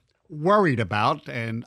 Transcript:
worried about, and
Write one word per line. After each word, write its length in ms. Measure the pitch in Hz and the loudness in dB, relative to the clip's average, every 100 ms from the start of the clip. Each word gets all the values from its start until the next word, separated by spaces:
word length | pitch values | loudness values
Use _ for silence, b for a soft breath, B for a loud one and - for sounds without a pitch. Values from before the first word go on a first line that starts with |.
| _ _ _ | _ _ _
worried 520 | 151 160 208 185 120 | -4 2 4 4 2
about, 480 | 98 104 117 156 - | 0 0 0 -2 -6
and 360 | 131 113 113 | -8 -6 -6